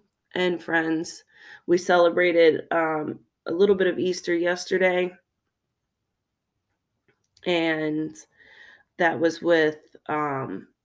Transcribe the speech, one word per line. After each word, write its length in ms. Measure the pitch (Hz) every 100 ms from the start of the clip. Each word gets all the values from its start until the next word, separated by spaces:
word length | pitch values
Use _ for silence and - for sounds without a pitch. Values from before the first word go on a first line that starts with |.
| _ _ _ -
and 260 | 180 170
friends. 640 | - 165 160 160 175 - _ _ - - -
We 120 | 175
celebrated, 880 | 180 180 175 170 180 170 165 147 -
um, 480 | 165 160 156 151 - _ _ -
a 40 |
little 240 | 170 202 190
bit 120 | 180
of 100 | 165
Easter 380 | 170 180 - 170
yesterday, 760 | 175 180 - 185 185 180 180 180 _ _ _ _ _ _ _ _ _ _ _ _ _ _ _ _ _ _ _ _ _ _ -
and 680 | 170 165 156 156 151 156 - - _ _ - - - _ -
that 220 | 175 123
was 220 | 165 160
with, 360 | 170 165 156 156 _ - -
um, 600 | 151 147 135 131 98 - _